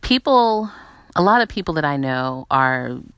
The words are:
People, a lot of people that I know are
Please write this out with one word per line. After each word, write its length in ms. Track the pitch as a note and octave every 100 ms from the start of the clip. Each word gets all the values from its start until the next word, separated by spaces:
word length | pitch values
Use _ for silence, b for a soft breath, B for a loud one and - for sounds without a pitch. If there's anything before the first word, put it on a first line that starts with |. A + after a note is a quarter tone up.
People, 680 | - B3+ D4+ C4 A#3 A3 G#3+ B B B B
a 80 | -
lot 200 | F3+ A#3
of 80 | A3+
people 240 | - F#3
that 100 | D#3+
I 140 | D3 C#3+
know 480 | C3+ B2+ B2+ C3 C3
are 480 | C3+ C3 C3 B2 B2+ B2+